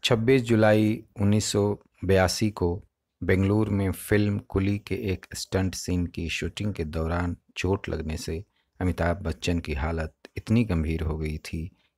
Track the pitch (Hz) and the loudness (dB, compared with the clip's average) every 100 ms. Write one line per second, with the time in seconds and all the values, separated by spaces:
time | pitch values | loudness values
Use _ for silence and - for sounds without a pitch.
0 | - 117 113 135 117 110 107 107 107 110 | 2 2 4 4 4 4 6 6 4 0
1 | - - 101 107 - 104 101 101 _ _ | -8 -2 2 2 2 0 0 -2 _ _
2 | 92 95 92 - 110 107 87 90 - _ | 2 4 4 2 -2 0 -2 -2 -10 _
3 | _ _ 85 95 98 104 107 101 98 87 | _ _ 2 4 4 2 2 0 0 -4
4 | - 104 104 101 - 98 95 101 - 95 | 0 2 2 -2 -2 -2 0 -2 -4 -6
5 | 110 90 - - - 95 95 - - 90 | -4 -6 -6 -14 -4 -2 -2 -4 -4 -2
6 | 87 - 82 - 87 - 104 98 78 82 | -2 -6 -6 -6 -6 -6 -6 -4 -6 -4
7 | 80 85 90 85 _ - 92 95 - 82 | -2 -2 -2 -6 _ -6 -2 -2 -2 -6
8 | 78 78 - 80 - _ _ _ 92 85 | -6 -6 -6 -8 -10 _ _ _ -4 0
9 | 82 87 87 - - 85 82 69 78 82 | 0 0 -4 -4 -2 -2 -4 -4 -4 -4
10 | 80 _ - - - 110 110 85 78 80 | -6 _ -16 -14 0 0 2 0 0 -2
11 | 80 78 78 78 - 82 82 _ _ | -2 -4 -6 -6 -8 -10 -10 _ _